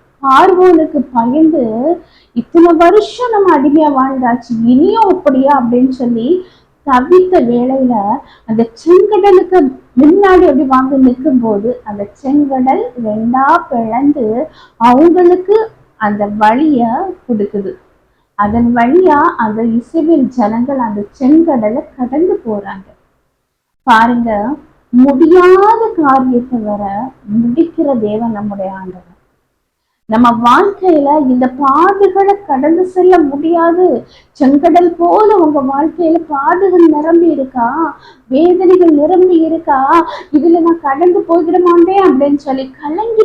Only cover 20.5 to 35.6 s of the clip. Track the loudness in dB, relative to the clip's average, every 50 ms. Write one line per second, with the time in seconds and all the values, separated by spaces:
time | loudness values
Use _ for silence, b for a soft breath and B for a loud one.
20.5 | -2 -4 -6 -4 -4 -6 -6 -6 -6 -8 -10 -12 _ -4 0 2 2 2 2 0
21.5 | -2 -2 -2 -4 -6 -6 -10 -12 _ -10 -8 -6 -4 -2 -2 -2 -4 -4 -6 -8
22.5 | -8 -8 -10 -12 -16 -18 -20 _ _ _ _ _ _ _ _ _ _ _ _ _
23.5 | _ _ _ _ _ _ 0 2 2 4 2 2 0 -2 -2 -2 -4 -4 -4 -6
24.5 | -8 -10 -14 _ _ _ _ _ 2 4 4 4 4 4 4 4 4 6 6 6
25.5 | 4 4 4 2 2 0 -2 -4 -4 -2 0 0 0 0 0 -2 -2 -4 -4 -4
26.5 | -6 -6 -6 -6 -6 -6 -8 -8 -8 -8 -10 -12 -14 _ _ -6 -4 -2 -2 0
27.5 | 0 -2 -2 -2 -2 -4 -4 -4 -4 -4 -4 -4 -4 -6 -6 -6 -8 -8 -8 -10
28.5 | -10 -10 -10 -10 -12 -14 -16 -16 -18 -20 -20 _ _ _ _ _ _ _ _ _
29.5 | _ _ _ _ _ _ _ _ _ _ _ -2 0 2 2 2 2 2 2 2
30.5 | 2 2 2 0 -2 -2 0 0 0 2 2 0 0 0 0 0 0 0 -2 -4
31.5 | -4 -2 -2 0 0 2 2 0 0 0 0 0 0 0 0 0 -2 -4 -4 -6
32.5 | -4 -2 0 0 0 0 -2 -2 0 0 2 4 4 2 2 0 -2 -4 -4 -2
33.5 | -2 0 0 0 0 2 0 0 0 -2 -8 b b b b b _ -2 0 2
34.5 | 2 2 2 2 2 2 2 0 0 -2 0 0 2 2 2 2 2 2 2 0
35.5 | 0 -2